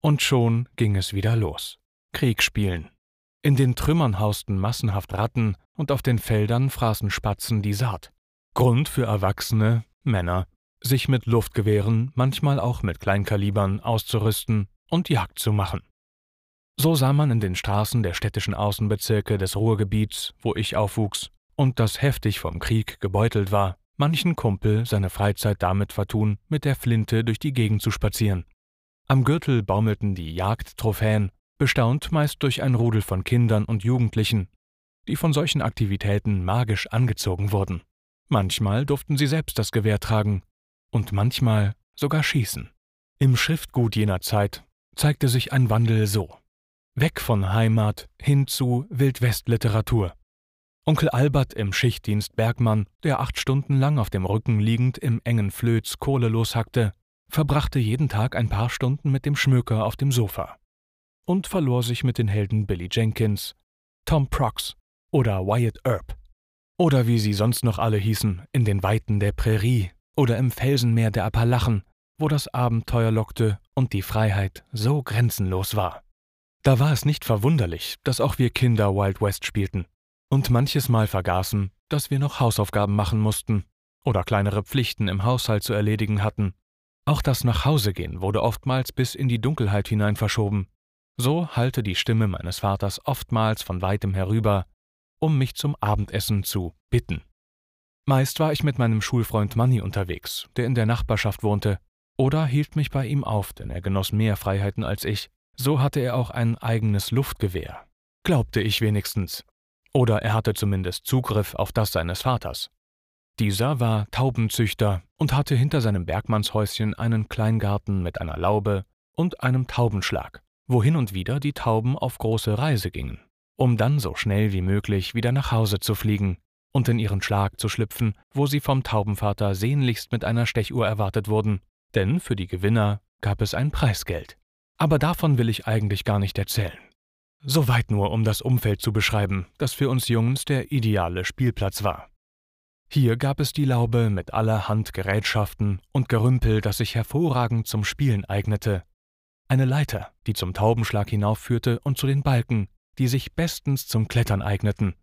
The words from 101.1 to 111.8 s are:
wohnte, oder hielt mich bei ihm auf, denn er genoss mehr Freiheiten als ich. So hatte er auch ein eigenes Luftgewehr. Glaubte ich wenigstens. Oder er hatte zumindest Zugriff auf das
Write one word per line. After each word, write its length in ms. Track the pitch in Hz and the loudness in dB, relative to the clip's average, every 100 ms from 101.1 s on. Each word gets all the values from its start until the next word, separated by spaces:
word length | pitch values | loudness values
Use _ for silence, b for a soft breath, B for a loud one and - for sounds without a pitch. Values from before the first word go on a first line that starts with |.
| 107 107 - | 0 0 -2
wohnte, 360 | 107 104 107 95 _ _ _ - | 0 0 0 -2 _ _ _ -2
oder 260 | 131 151 | 0 2
hielt 320 | 156 135 147 151 | 0 0 0 -2
mich 140 | 143 | -2
bei 160 | 139 123 | -2 -2
ihm 180 | 143 | -2
auf, 300 | - 107 95 | 0 -2 -2
denn 160 | - 53 | -10 -10
er 100 | 85 | -6
genoss 320 | 92 95 95 | -2 -2 0
mehr 240 | 104 110 101 | 0 2 0
Freiheiten 480 | - 98 101 98 | 0 0 -2 -2
als 200 | 113 98 | -4 -4
ich. 260 | - 104 - _ _ - | -4 -6 -8 _ _ -6
So 240 | 127 147 | -2 2
hatte 200 | 139 147 | 0 0
er 140 | 127 | -2
auch 140 | 123 120 | -2 -2
ein 300 | - 117 117 | 0 -2 0
eigenes 540 | 117 113 110 101 - | -2 0 2 0 0
Luftgewehr. 720 | 117 139 - 104 90 64 - - _ _ _ | -2 -2 -4 -4 -4 -8 -14 -20 _ _ _
Glaubte 380 | - 156 110 - | 0 2 2 0
ich 220 | 107 - | 0 0
wenigstens. 640 | 110 104 - - 90 - - _ _ _ _ | 0 0 -2 -6 -6 -8 -14 _ _ _ _
Oder 260 | 139 123 104 | 0 2 2
er 140 | 113 | 0
hatte 180 | 110 110 | 0 0
zumindest 540 | 101 104 95 92 - - | -2 -2 -2 -4 -6 -2
Zugriff 480 | 131 123 107 101 | -2 0 -2 -2
auf 180 | - 101 | -4 -4
das 200 | - | 0